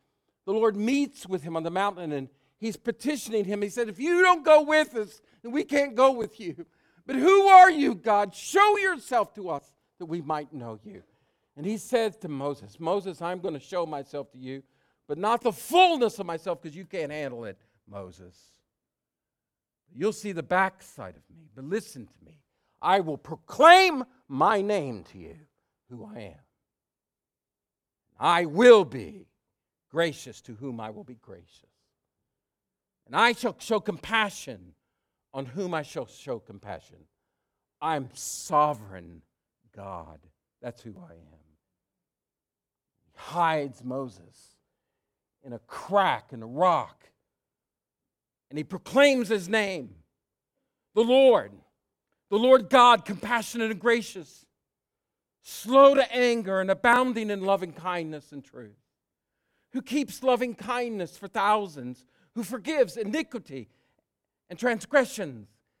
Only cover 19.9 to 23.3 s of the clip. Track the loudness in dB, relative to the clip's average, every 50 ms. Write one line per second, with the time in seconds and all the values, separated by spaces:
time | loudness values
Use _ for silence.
19.9 | -10 -6 -6 -6 -4 -6 -8 -10 -8 -8 -4 0 0 0 0 0 -4 _ -20 -20
20.9 | -18 -16 -16 -16 -16 _ _ _ _ -20 -20 _ _ -18 -10 -6 -6 -6 -6 -10
21.9 | -16 -20 -20 -20 _ _ _ -20 _ _ _ _ _ _ _ _ _ _ 0 2
22.9 | 2 2 2 -2 -6 -8 -10 -14